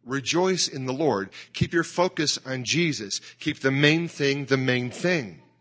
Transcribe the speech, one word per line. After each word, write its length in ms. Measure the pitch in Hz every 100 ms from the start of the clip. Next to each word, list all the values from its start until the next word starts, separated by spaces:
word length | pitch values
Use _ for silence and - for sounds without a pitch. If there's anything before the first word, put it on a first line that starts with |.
Rejoice 600 | 117 135 117 165 185 180 -
in 180 | 143
the 80 | 131
Lord. 360 | 131 156 101 98 - -
Keep 200 | - 170
your 100 | 170
focus 560 | 160 - 180 - 147 -
on 180 | - 131
Jesus. 560 | 113 139 170 127 101 - - -
Keep 200 | 156 -
the 120 | 135
main 360 | 135 147 160 170
thing 380 | - 139 143
the 120 | 131 135
main 320 | 131 123 123
thing. 520 | - 175 175 107 78 _ _